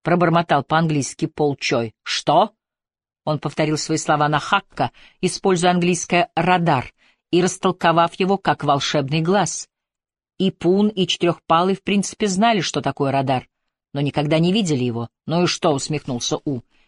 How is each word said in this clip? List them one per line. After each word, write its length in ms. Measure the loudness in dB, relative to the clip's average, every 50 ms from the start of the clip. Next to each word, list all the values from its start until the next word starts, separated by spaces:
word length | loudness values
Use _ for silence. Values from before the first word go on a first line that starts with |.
| -2
пробормотал 600 | 0 2 2 4 4 2 2 2 2 2 0 2
по-английски 640 | 2 0 2 2 2 0 0 -2 -4 -4 -6 -6
Пол 300 | -6 -2 0 0 0 0
Чой. 380 | -2 -2 -2 -2 -2 -2 -4 -8 _ _
«Что?» 500 | -8 -6 -4 0 2 4 4 2 2 -2 _ _ _ _ _ _ _ _ _ _ _ _ _ _
Он 160 | -6 -6 -4
повторил 360 | -6 -6 -4 -2 -2 0 -2
свои 220 | -2 -2 -2 -4 -2
слова 300 | 0 0 0 2 2 0
на 100 | 0 -2
хакка, 540 | -2 0 -2 -2 -2 _ _ -4 -4 -4 -4 -8 -20 -20 _ _
используя 520 | -4 -4 -4 -2 0 0 2 2 2 2 2
английское 580 | 2 2 0 0 -2 -2 -2 0 0 0 0 _
«радар» 560 | -2 0 2 2 2 2 2 0 0 -2 -4 -12 _ _ _ _ _ _ _
и 120 | 0 2 2
растолковав 720 | 2 0 -2 -2 -2 0 2 2 2 4 4 2 2 0 -2
его 200 | 0 0 0 0
как 260 | 0 -2 -2 0 0
волшебный 560 | 0 0 0 0 -2 -2 -2 -2 -2 -2 -2
глаз. 480 | 0 2 2 0 0 -2 -4 -8 -14 -16 _ _ _ _ _ _ _ _ _ _ _ _ _ -2
И 120 | -2 -2
Пун, 380 | -2 _ 0 2 2 4 2 2
и 180 | 0 0 -2
Четырёхпалый 720 | -2 -2 0 0 0 -2 -2 _ 0 2 2 2 0 -2
в 60 | -2 -2
принципе 440 | -2 -2 0 -2 -2 -4 -4 -4
знали, 340 | -2 0 2 2 2 2 0
что 200 | -2 -4 -4 -4
такое 320 | -4 -4 -4 -2 -2 -2 0
радар, 360 | 0 0 0 -2 -4 -4 -8 _ _ _ _ _ _ _ _ -6
но 80 | -4
никогда 380 | -4 -2 -2 -2 -2 0 0 2
не 140 | 2 2 0
видели 300 | 0 0 0 -2 -2 -2
его. 260 | -2 -4 -6 -8 -10 _ _ _
«Ну 180 | -4 -2 0 0
и 20 |
что?» — 260 | 0 -2 0 0 0 0
усмехнулся 640 | 0 -2 -4 -6 -6 -6 -6 -8 -6 -4 -4 -6 -4 -4
У. 180 | -4 -6 -6 -8 _ _ _ _